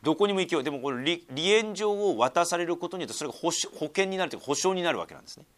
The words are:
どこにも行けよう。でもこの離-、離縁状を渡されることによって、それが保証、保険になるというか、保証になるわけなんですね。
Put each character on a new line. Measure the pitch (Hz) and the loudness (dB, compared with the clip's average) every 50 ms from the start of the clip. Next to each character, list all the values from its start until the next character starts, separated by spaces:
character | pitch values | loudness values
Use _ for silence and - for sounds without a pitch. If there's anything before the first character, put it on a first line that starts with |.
| - | 2
ど | 151 156 | 2 2
こ | 151 202 | 4 4
に | 202 202 | 2 2
も | 190 | 0
行 | 185 175 | 0 2
け | 170 | 0
よ | 156 | 0
う。 | 131 | 0
で | 156 | 0
も | 143 139 | -4 -4
こ | 120 143 135 | -4 -4 -4
の | 123 | -2
離-、 | 131 151 175 - - - | -2 -2 -2 -2 -6 -10
離 | 131 135 160 185 | -8 -2 2 4
縁 | 208 220 226 214 208 | 4 4 4 2 -4
状 | 180 214 208 208 | -2 0 0 0
を | 202 208 196 160 107 | 2 2 2 4 4
渡 | 117 131 - 170 170 | 2 4 4 2 2
さ | 170 180 | 2 2
れ | 170 175 | 0 0
る | 165 175 | 0 -2
こ | 170 175 175 | -4 -4 -8
と | 180 | -6
に | 185 160 | -6 -6
よ | |
っ | 110 | -6
て、 | - | -6
そ | - 151 | -6 -6
れ | 143 | -8
が | 113 | -8
保 | - - 170 | -2 -2 -2
証、 | 160 - - - | 0 0 -4 -6
保 | - - 156 | -4 -6 -6
険 | 151 - - 196 | -4 0 0 0
に | 190 190 185 | 0 0 -2
な | 185 | -2
る | 156 | -4
と | - | -4
い | 139 | -10
う | |
か、 | - | -2
保 | 127 143 | -2 -2
証 | 139 - 185 190 | 0 2 0 0
に | 185 175 | 2 0
な | 170 143 | 0 0
る | 104 | 0
わ | 98 | -4
け | - 82 | -6 -10
な | 73 | -20
ん | - | -18
で | - | -20
す | - | -20
ね。 | - - _ _ | -20 -20 _ _